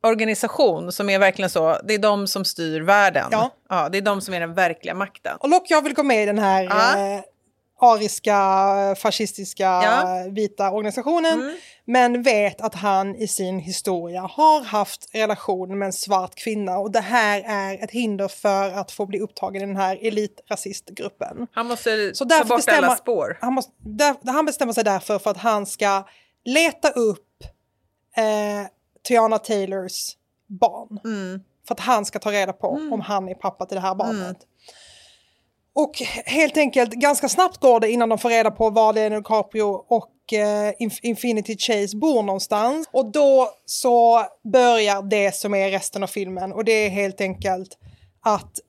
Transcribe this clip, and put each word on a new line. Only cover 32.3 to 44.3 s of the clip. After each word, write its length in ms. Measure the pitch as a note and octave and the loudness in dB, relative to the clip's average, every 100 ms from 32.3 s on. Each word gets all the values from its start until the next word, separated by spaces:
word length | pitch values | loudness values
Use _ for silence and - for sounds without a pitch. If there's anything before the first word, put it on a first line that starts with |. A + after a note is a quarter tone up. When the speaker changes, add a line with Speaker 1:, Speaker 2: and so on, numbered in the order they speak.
Speaker 2:
reda 220 | G#3 F#3+ | -2 -2
på 220 | F#3 F#3+ C#4 | -4 -6 -6
Speaker 1:
Mm. 180 | D#4 | -6
Speaker 2:
om 80 | A3+ | -8
han 280 | - G3+ F#3+ | -4 -6 -6
är 60 | F#3 | -8
pappa 300 | G3 F#3+ F#3 | -8 -8 -8
till 100 | G3 | -6
det 60 | |
här 140 | F#3+ F#3+ | -4 -4
barnet. 260 | G#3 A3 | -4 -4
Speaker 1:
Mm. 140 | F#3 F#3 _ _ - - - - _ _ _ _ _ _ _ - | -8 -12 _ _ -20 -20 -20 -20 _ _ _ _ _ _ _ -2
Speaker 2:
Och 200 | D4 - B3 - - | -2 -2 -8 -8 -4
helt 320 | C4+ D#4 D4+ | 0 2 2
enkelt, 340 | C#4+ C4 A#3+ | 2 2 0
ganska 360 | A#3 C#4+ C#4+ C4+ | 2 2 2 -2
snabbt 280 | - F4+ - | 2 0 4
går 200 | C4+ A#3 | 4 6
det 100 | A3 | 4
innan 180 | A#3+ A#3 | 0 0
de 80 | A3 | 0
får 120 | A#3+ | 2
reda 220 | A3+ A3 | 2 2
på 180 | G#3+ A3 | 2 2
var 240 | G#3+ A3 | 4 4
Leonardo 280 | A3 G#3+ G#3+ | 4 0 -2
DiCaprio 420 | G3+ A3 G3+ A3 G#3 F#3+ - | 0 0 0 -2 -2 -2 0
och, 460 | A#3 - _ - | -2 -2 _ -4
eh, 400 | G#3+ G#3 G#3 G#3 G3+ | 0 0 0 -2 -2
Inf-, 200 | A3+ - | -6 -4
Infinity 560 | A#3+ A3 B3 A3 G#3 A3 | -6 -4 -2 -2 -4 -6
Chase 400 | - A3 G3+ G#3 | -2 -2 -2 -2
bor 260 | D#4 C4 | 0 2
någonstans. 640 | G3+ F#3+ - G#3 A3+ D4+ D#4 | 0 -4 -2 0 0 -2 -4
Och 200 | - A#3 | -2 -2
då 380 | D4+ C#4+ C4+ B3 - - | 2 6 6 4 -2 -12
så 600 | - B3+ A#3+ A#3 A#3 A3 | -4 2 6 6 6 2